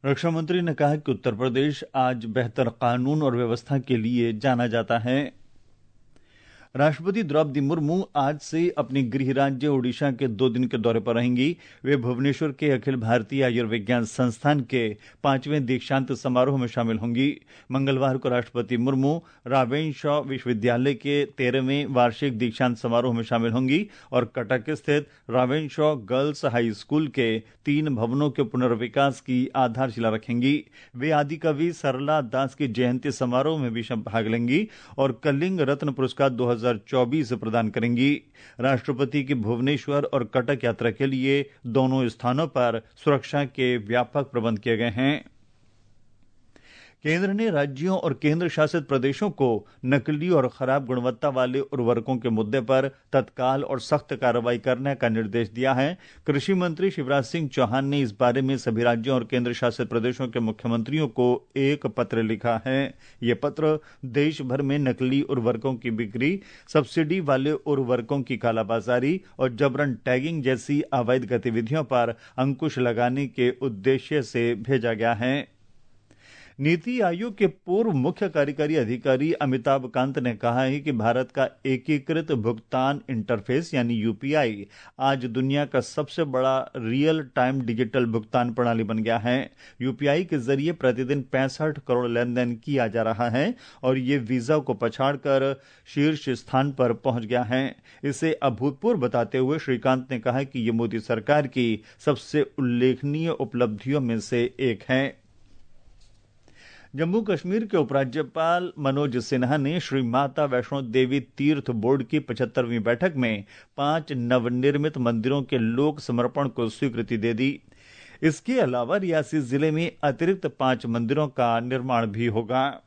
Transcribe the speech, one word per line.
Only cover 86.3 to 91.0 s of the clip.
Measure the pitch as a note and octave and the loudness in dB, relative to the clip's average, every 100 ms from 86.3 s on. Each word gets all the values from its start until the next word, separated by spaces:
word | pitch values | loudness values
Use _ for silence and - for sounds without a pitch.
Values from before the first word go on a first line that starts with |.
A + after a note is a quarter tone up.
| B2+ C3 C3 B2+ C3 | 0 2 0 -2 -6
रियल | A2+ B2+ D3+ D#3+ C3+ - | -2 2 2 2 -2 0
टाइम | B2+ C3+ | 0 0
डिजिटल | B2 A2+ B2 C3+ A#2+ | -2 -2 0 0 0
भुगतान | A2+ A2 B2+ B2 | -2 -2 -2 0
प्रणाली | A2+ A#2+ A#2 | 0 0 0
बन | G#2+ A2 | 0 -2
गया | A2 A#2 | 0 0
है। | A2+ B2+ - _ - - | 0 -2 -2 _ -20 -6
यूपीआई | B2 B2 C#3+ D3 | -6 -2 0 0
के | F#3+ D3+ | 0 -2
जरिए | A#2 C#3 D3+ | 0 0 0
प्रतिदिन | E3+ C3 A#2+ | 0 0 2